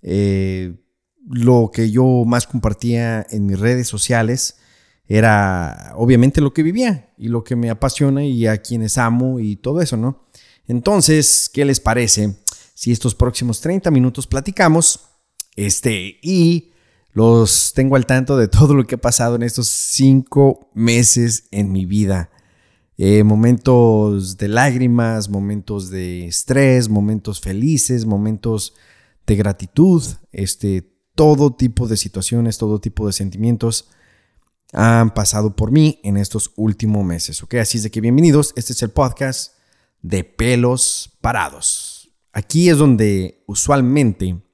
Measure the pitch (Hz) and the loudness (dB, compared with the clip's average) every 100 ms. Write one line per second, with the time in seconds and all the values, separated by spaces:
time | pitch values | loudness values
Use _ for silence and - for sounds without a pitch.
0 | 90 95 101 98 95 92 92 87 _ _ | -4 -2 0 0 -4 -6 -10 -14 _ _
1 | _ _ 247 127 120 123 110 - 113 110 | _ _ -12 -2 4 4 2 0 -2 2
2 | 127 127 117 139 - 127 110 101 117 117 | 2 2 2 0 -2 -4 -4 -4 -4 -2
3 | 117 113 104 107 101 98 110 127 120 104 | -2 -6 -6 -6 -4 -2 0 0 -2 -6
4 | - 120 113 131 - - _ _ _ _ | -2 0 0 -2 -6 -8 _ _ _ _
5 | _ 107 113 107 98 92 82 50 - 73 | _ 2 4 4 2 -2 -6 -10 -18 -4
6 | 117 123 127 143 143 147 160 202 254 165 | 4 4 4 2 0 0 -2 0 -2 -2
7 | - _ 110 117 110 123 117 110 139 - | -8 _ -6 -6 -4 -4 -4 -2 -4 0
8 | 143 135 143 123 113 107 - 117 110 131 | 0 0 -2 0 0 -2 -4 -6 -4 0
9 | 117 120 127 127 107 104 120 156 165 117 | 0 0 -2 -2 -4 -6 -4 -2 -2 -2
10 | 117 135 _ _ _ _ _ 120 120 202 | -4 -6 _ _ _ _ _ -4 0 2
11 | 160 156 147 - - - 143 131 - 113 | 4 2 2 0 -2 -2 0 0 0 0
12 | 117 - 104 98 - - _ _ - 117 | 0 0 0 -4 -10 -12 _ _ -4 -2
13 | 123 - 123 - 123 110 156 190 180 143 | -2 0 -2 -2 -6 -4 -4 -2 2 2
14 | 127 123 - 135 139 190 175 156 165 - | 2 -2 -6 -6 -6 0 2 4 2 -2
15 | _ _ _ _ - - 101 - 123 107 | _ _ _ _ -16 -6 -4 -2 -2 -4
16 | 95 - 156 185 170 170 - _ _ _ | -8 -12 -4 2 2 2 -4 _ _ _
17 | _ - 113 117 110 - - - 135 135 | _ 2 4 6 4 2 -2 0 2 2
18 | 120 131 131 139 107 - 151 143 120 120 | 2 0 0 0 2 4 6 4 2 -2
19 | 120 - 120 120 120 110 117 - - - | -2 0 -2 -2 -4 -4 -4 -4 -4 2
20 | 135 135 131 - 139 131 _ - 113 117 | 4 4 2 2 2 2 _ -4 0 2
21 | 113 - 117 113 _ 101 101 95 92 104 | 2 2 0 -4 _ -4 -2 -2 -2 -2
22 | 101 95 85 _ _ _ _ _ _ _ | 0 -2 -4 _ _ _ _ _ _ _
23 | 95 104 107 107 117 120 - 123 117 110 | 2 4 4 4 4 2 4 4 4 4
24 | 107 101 92 95 101 110 139 123 127 120 | 2 -2 -4 -8 -4 0 0 0 0 2
25 | 117 113 101 101 101 104 90 101 92 95 | 0 -2 -4 -6 -4 -8 -8 -10 -8 -10
26 | 90 90 87 82 - 131 139 127 113 107 | -8 -10 -8 -8 -2 2 4 4 2 0
27 | 104 110 101 101 - 95 135 151 - 127 | 0 -4 -6 -10 -6 -4 -2 0 -2 -2
28 | 110 101 107 107 120 110 - _ _ _ | -2 -2 -2 -4 -4 -4 -6 _ _ _
29 | _ _ - 104 101 98 90 - 175 170 | _ _ -4 0 0 -4 -6 2 4 4
30 | 123 - _ - 95 - 104 95 92 _ | 0 -12 _ -8 -6 -4 -4 -4 -6 _
31 | _ - 151 147 143 120 127 113 120 107 | _ 2 4 4 2 0 -2 -2 -2 -4
32 | 98 98 92 117 117 107 107 107 110 - | -4 -8 -4 -2 -2 -2 -4 -4 -4 -4
33 | 107 95 98 90 113 117 113 110 - _ | -4 -4 -6 -4 -2 0 -2 -6 -10 _
34 | _ _ _ _ _ _ _ - 113 117 | _ _ _ _ _ _ _ 0 2 4
35 | 113 107 101 107 107 101 107 139 156 151 | 2 0 -2 -2 -2 -2 0 4 2 0
36 | 101 101 98 110 - - 110 104 110 104 | -4 -4 -2 -6 -8 -4 -4 -2 -2 -2
37 | 95 85 - 76 - 120 107 120 107 113 | -2 -4 -8 -10 -6 -4 -2 -4 -6 -4
38 | 113 127 165 147 143 - 113 120 113 - | 0 4 6 4 2 -4 -8 -6 -4 0
39 | 131 - 135 127 - _ _ _ _ _ | -2 -2 -6 -6 -12 _ _ _ _ _
40 | 87 95 85 _ 113 123 123 127 - - | -6 -6 -6 _ 0 2 2 0 -2 -4
41 | - _ - 117 78 69 - - - - | -12 _ -4 -2 -4 -6 -6 -6 -10 -18
42 | _ _ _ - - 160 175 156 147 117 | _ _ _ -12 -4 2 4 4 4 4
43 | 107 98 92 - - 98 - 143 123 143 | 2 0 -4 -10 -12 -8 0 0 2 2
44 | 127 98 92 90 _ | 0 -2 -6 -6 _